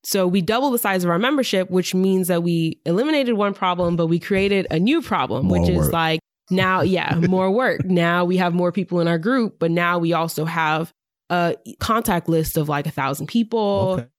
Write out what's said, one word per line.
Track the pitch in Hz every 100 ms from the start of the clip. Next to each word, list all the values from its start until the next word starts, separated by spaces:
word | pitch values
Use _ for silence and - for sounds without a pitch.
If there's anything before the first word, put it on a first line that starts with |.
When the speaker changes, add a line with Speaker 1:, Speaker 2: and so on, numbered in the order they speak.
Speaker 1:
so | - 202 185
we | 196
doubled | 165 226 277
the | 240
size | 214 190
of | 175
our | 170
membership, | 240 294 240 190 185
which | 180 175
means | 185 190 190 175
that | 175
we | 175 170 160 -
eliminated | 160 175 294 302 247
one | 214 202
problem, | 196 185 175 175 170
but | 165
we | 170
created | - 196 196 196 -
a | 160
new | 202 320
problem, | 247 185 135 123 185
Speaker 2:
More | 87
Speaker 1:
which | 85
is | -
Speaker 2:
work. | 104
Speaker 1:
like, | 165 160 160 _ _ _
now, | 185 185 185
yeah, | 180 180 -
Speaker 2:
<laughs> | 170 175
Speaker 1:
more | 185 190
work. | 208 254 -
Now | 185 180 170 175
we | 180 185
have | 180
more | 175 175
people | 175 175 175
in | 170
our | 170
group, | 175 262 220 _
but | 170
now | 170 175 175
we | 170
also | 165 165 -
have | 160 165 156 156 165 _ _ _ _
a | 175 170 - - -
contact | - 214 220 175 -
list | 165 156 165
of, | 147
like, | 143 151
a |
thousand | 143 135 139 151
people. | 233 226 233 208 196 190 185
Speaker 2:
Okay. | 120